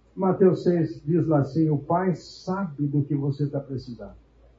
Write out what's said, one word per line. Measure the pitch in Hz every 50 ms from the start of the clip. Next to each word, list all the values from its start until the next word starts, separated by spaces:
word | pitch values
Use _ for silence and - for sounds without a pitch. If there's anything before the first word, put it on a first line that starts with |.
| _ _ _
Mateus | 180 190 185 180 - 196 185 160 - -
seis | 180 175 170 151 - - - -
diz | 147 175 165 139 156
lá | 156 139
assim, | 131 - - 160 160 151
"O | 151 131
Pai | - - 170 175 190 185 160
sabe | - - - - - - 185 185 196 196 160 143 - 147
do | 139 147 147 135
que | - 151
você | 139 139 147 135 - 147 135
tá | 143 139
precisando." | - - 135 123 - 123 117 107 101 98 95 - _ _ _ _ _ _ _